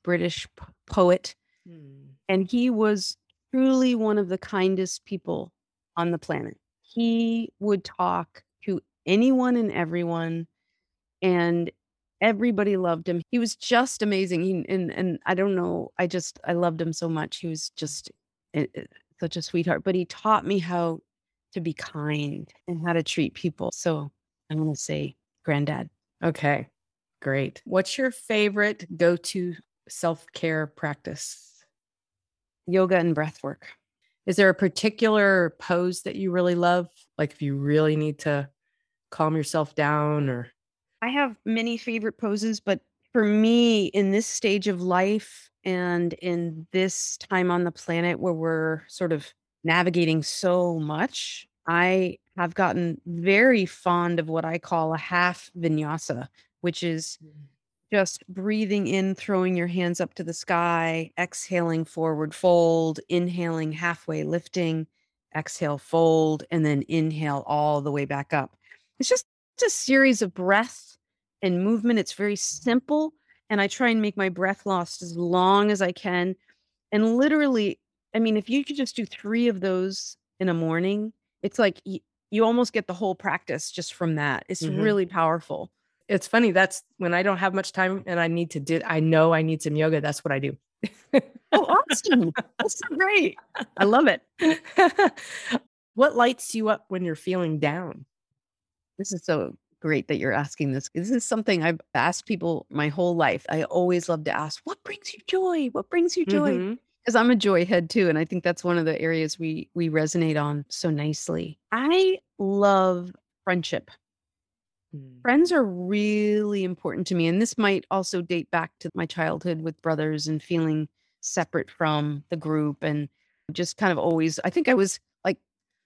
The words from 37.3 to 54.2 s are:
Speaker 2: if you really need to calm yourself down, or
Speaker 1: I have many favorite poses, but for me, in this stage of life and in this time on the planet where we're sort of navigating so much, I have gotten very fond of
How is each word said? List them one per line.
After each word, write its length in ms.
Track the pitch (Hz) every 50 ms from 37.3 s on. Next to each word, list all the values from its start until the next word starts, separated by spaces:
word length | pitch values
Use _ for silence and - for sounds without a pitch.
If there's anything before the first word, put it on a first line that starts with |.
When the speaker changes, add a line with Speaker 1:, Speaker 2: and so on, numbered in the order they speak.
| -
Speaker 2:
if 80 | -
you 160 | 147 143 139
really 380 | 139 139 143 147 151 156 156 151
need 240 | 151 151 151 147 -
to 280 | - 156 147 143 143 139 _ _ _ _ _ _ _ _ _ _ _ _
calm 260 | - - 160 156 156
yourself 380 | 160 147 - - 160 151 - -
down, 520 | - 151 143 151 151 147 151 151 147 143 135
or 200 | 123 120 120 - _ _ _ _ _ _ _ _ _ _
Speaker 1:
I 80 | 226 240
have 260 | 262 285 285 254 214 - _
many 320 | 214 220 226 226 233 233
favorite 420 | 226 - 247 226 226 214 220 - _
poses, 400 | - 208 202 208 214 226 220 -
but 220 | - 202 196 190 - _ _ _ _ _ -
for 120 | 240 214
me, 600 | 208 208 214 220 226 233 240 240 233 226 208 196
in 240 | - - 202 202 190
this 160 | 196 214 226
stage 400 | - - - - 208 196 208 185
of 160 | 208 190 175 180
life 640 | 185 180 180 185 196 214 214 - - - - - _ _ _ -
and 480 | 190 185 180 180 175 175 175 175 170 165
in 520 | - - 180 175 170 170 170 160 160 160 - -
this 440 | 185 185 190 - - - - - -
time 320 | - - 196 185 180 180 175
on 100 | 175 175
the 60 | 175 170
planet 460 | - - - 165 170 170 175 170 -
where 140 | - 185 170
we're 500 | 160 160 165 160 160 160 160 160 156 - -
sort 240 | - - 180 170 160
of 200 | 147 - - - _ _ _ _ _ -
navigating 600 | 160 165 175 175 185 160 175 170 160 160 160 147
so 540 | - - - - 180 180 180 180 175 170 160
much, 680 | 151 151 151 156 208 269 - - - - - - - _ _ _ _ -
I 500 | 170 170 175 180 185 190 185 175 - - _ _ _
have 180 | 190 175 170 170
gotten 460 | - 190 170 - 175 175 170 160 - -
very 580 | 175 170 170 170 190 196 208 240 262 247 214 185
fond 520 | - - - - 180 175 175 175 175 175
of 100 | 170